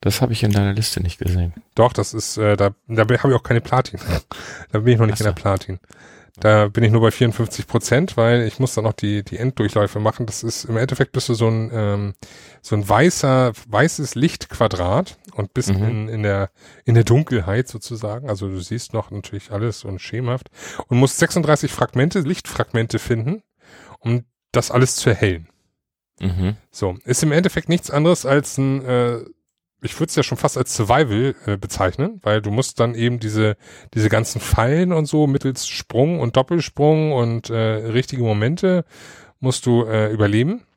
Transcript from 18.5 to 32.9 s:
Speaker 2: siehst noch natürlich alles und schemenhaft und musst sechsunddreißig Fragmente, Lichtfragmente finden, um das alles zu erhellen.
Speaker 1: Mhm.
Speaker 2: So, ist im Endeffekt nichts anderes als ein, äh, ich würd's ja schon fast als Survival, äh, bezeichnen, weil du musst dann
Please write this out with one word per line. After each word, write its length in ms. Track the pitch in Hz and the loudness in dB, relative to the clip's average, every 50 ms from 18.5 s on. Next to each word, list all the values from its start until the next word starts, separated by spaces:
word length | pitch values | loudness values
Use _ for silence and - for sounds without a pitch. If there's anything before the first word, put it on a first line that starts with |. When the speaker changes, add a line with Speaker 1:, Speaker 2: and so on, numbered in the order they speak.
| 98 95 | -6 -8
Speaker 2:
siehst 320 | 87 - 107 120 - - - | -8 -8 -8 -8 -10 -6 -6
noch 180 | 113 104 - | -6 -6 -6
natürlich 400 | - 104 95 - - 101 - - | -10 -14 -12 -10 -12 -14 -12 -8
alles 320 | - 101 110 117 104 - - | -6 -4 -4 -4 -4 -6 -10
und 160 | 104 95 90 | -12 -12 -10
schemenhaft 500 | - - - 110 127 123 123 131 - - _ - - - - - - _ | -10 -10 -8 -6 -4 -4 -4 -6 -6 -12 _ -20 -20 -18 -12 -12 -6 _
und 100 | 123 120 | 2 4
musst 200 | 131 135 - - | 4 4 4 0
sechsunddreißig 560 | - - - 180 160 143 156 143 - 135 - | -2 0 0 0 2 2 2 2 2 -4 -2
Fragmente, 480 | - 131 - - 123 131 175 - 202 | -2 -2 -2 2 0 0 2 0 -2
Lichtfragmente 760 | 160 135 185 - - - - - - - - 113 113 113 - 113 | -2 -2 -4 -4 -6 -12 -4 -4 -4 -2 0 -2 -2 0 -4 -6
finden, 440 | - - 123 113 110 127 180 220 _ _ _ _ _ _ - - - - - - | -2 -2 -2 -2 -2 -4 -4 -6 _ _ _ _ _ _ -20 -20 -20 -20 -20 -10
um 240 | _ 117 120 120 120 _ _ _ _ _ _ | _ -2 -2 -2 -2 _ _ _ _ _ _
das 180 | 127 117 - | -2 -2 2
alles 240 | - 127 131 127 - | 2 2 2 2 2
zu 140 | - - 131 | 0 2 0
erhellen. 400 | 113 - - 104 92 85 82 _ _ _ _ _ _ _ _ _ _ _ _ _ _ _ | 2 2 2 0 0 -2 -8 _ _ _ _ _ _ _ _ _ _ _ _ _ _ _
Speaker 1:
Mhm. 340 | - 95 90 90 92 95 107 - _ _ | -4 -4 -2 0 -2 -2 -2 -4 _ _
Speaker 2:
So, 240 | _ - - 95 90 101 _ | _ -4 -4 -4 -4 -6 _
ist 180 | - 123 - | -4 -2 0
im 120 | - 156 143 | 0 2 2
Endeffekt 340 | 160 185 196 - - 160 - | 2 2 2 -2 -2 -2 0
nichts 240 | 165 175 - - | -2 -2 -2 -2
anderes 340 | - 143 151 165 180 - - | -2 0 2 2 2 2 2
als 320 | - 135 147 143 - - - | 0 0 0 0 -2 -4 -2
ein, 280 | 135 135 135 139 131 | 0 0 0 -2 -2
äh, 340 | 127 127 123 123 120 120 117 - - - _ _ _ _ _ _ _ _ _ | -2 0 0 0 0 -2 -4 -8 -12 -20 _ _ _ _ _ _ _ _ _
ich 160 | - 123 - - | -10 -10 -4 -4
würd's 180 | 160 165 - - | -6 -2 0 -2
ja 60 | 139 | -2
schon 140 | - - - | -2 -2 -2
fast 200 | - 143 - - | -2 -2 -2 -2
als 180 | 127 - - | -4 -4 -2
Survival, 600 | - 117 98 117 139 160 127 104 107 123 139 - - - | -2 2 2 4 4 4 2 2 0 0 0 -2 -4 -4
äh, 100 | - 101 | -4 -4
bezeichnen, 640 | 98 95 98 - - 98 92 85 - 135 190 233 196 | -4 -4 -8 -4 0 0 0 0 -2 -4 -4 -4 -6
weil 200 | _ 107 107 110 | _ 0 0 0
du 100 | 107 104 | 0 0
musst 300 | 104 113 131 - - - | -2 -2 -2 -2 0 -2
dann 140 | 117 117 | -2 0